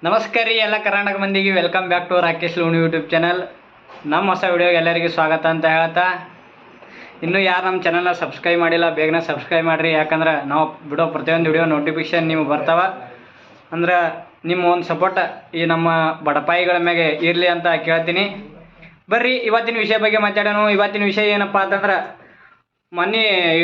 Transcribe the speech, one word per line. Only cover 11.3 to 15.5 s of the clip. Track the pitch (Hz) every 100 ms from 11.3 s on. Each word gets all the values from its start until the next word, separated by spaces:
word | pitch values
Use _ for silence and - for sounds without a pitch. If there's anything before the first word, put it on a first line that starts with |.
| 165 165
ವಿಡಿಯೋ | 156 165
ನೋಟಿಫಿಕೇಶನ್ | 151 147 165 156 170 160
ನಿಮಗೆ | 160 143
ಬರ್ತಾವ. | 147 131 165 190 - - - - - - - - 165
ಅಂದ್ರೆ | 170 180 170 - - - 165
ನಿಮ್ಮ | 180 175
ಒಂದು | 175 165
ಸಪೋರ್ಟ್ | 160 185 185 170 - -